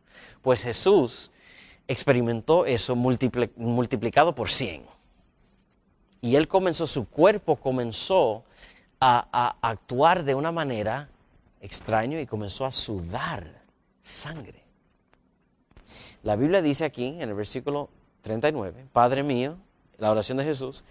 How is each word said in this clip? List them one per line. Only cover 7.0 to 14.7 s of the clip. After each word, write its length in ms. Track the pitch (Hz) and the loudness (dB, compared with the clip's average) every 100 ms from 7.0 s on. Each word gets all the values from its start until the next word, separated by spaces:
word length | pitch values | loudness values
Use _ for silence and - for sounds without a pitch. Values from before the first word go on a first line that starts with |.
| 101 | -4
cuerpo 480 | - 180 208 - 139 | 4 4 4 0 -2
comenzó 880 | 135 127 120 107 - 190 127 107 - _ - - _ - | -2 -2 -2 -4 0 4 4 0 -8 _ -20 -20 _ 2
a, 280 | 131 120 - | 4 4 2
a 380 | 120 120 - 117 | -2 -2 -2 -4
actuar 540 | 110 - 123 156 185 | -4 -6 2 4 4
de 120 | 139 135 | 2 -2
una 160 | 160 | -2
manera 580 | 165 143 113 104 127 143 _ _ _ _ _ | -2 -4 -4 -4 -6 -10 _ _ _ _ _
extraña 580 | 101 - - 110 117 160 | -8 -8 -2 0 0 -4
y 60 | 131 | -6
comenzó 380 | 107 104 - 131 | -8 -8 -6 -4
a 60 | |
sudar 920 | - - 101 85 120 160 127 82 - _ _ _ _ | -4 -4 -6 -6 -6 -6 -8 -12 -20 _ _ _ _
sangre. 600 | - - 143 160 107 - _ | -12 -8 -8 -12 -16 -20 _